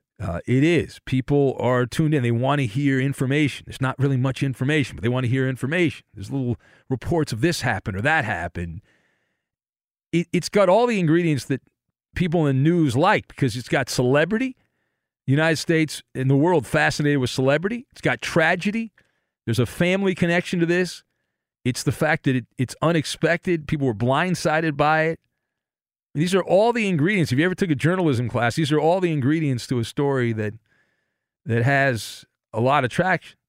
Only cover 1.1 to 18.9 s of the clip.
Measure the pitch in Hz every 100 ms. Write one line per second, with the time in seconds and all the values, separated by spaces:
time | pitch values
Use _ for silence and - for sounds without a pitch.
1.1 | 131 - 143 139 - 117 127 123 - 156
2.1 | 151 120 117 131 143 123 135 143 135 135
3.1 | 135 131 143 143 - - - 131 - 139
4.1 | 131 131 127 139 127 131 156 - 69 107
5.1 | 127 123 135 131 131 127 175 165 - _
6.1 | 98 101 135 123 113 _ _ _ 127 -
7.1 | 165 151 110 156 160 131 110 - 98 127
8.1 | 160 113 90 87 - 87 80 - _ _
9.1 | _ _ _ _ _ _ _ _ _ _
10.1 | 170 170 175 - 208 190 202 247 214 165
11.1 | 165 170 139 - 135 - _ _ _ _
12.1 | - 175 170 151 131 147 175 151 117 180
13.1 | 185 - - 135 120 - 156 127 - 123
14.1 | 139 165 220 254 - _ _ _ _ _
15.1 | _ - 139 160 156 - 160 156 - -
16.1 | 131 131 139 165 170 117 156 151 - 147
17.1 | 143 123 - 131 147 151 120 - - -
18.1 | 123 - 170 160 185 196 220 226